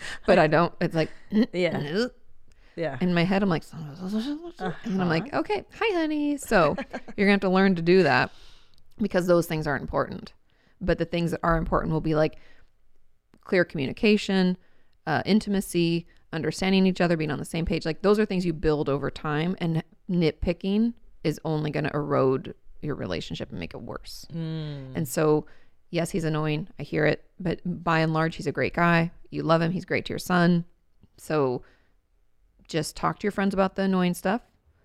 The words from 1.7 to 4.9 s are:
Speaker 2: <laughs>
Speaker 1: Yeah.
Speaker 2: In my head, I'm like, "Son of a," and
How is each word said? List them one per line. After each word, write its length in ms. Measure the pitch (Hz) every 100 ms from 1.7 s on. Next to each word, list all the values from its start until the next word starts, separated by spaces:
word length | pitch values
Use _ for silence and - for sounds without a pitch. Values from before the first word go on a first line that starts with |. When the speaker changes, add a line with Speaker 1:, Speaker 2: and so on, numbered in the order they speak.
| 139 143 180 247
Speaker 2:
<laughs> 40 | - - - - - - -
Speaker 1:
Yeah. 180 | 156 131
Speaker 2:
In 120 | 180
my 100 | 175 170
head, 180 | 196
I'm 60 | 202
like, 140 | 156
"Son 240 | - 156 151
of 240 | 139 185
a," 600 | 220 247 302 339 - 185 -
and 80 | 233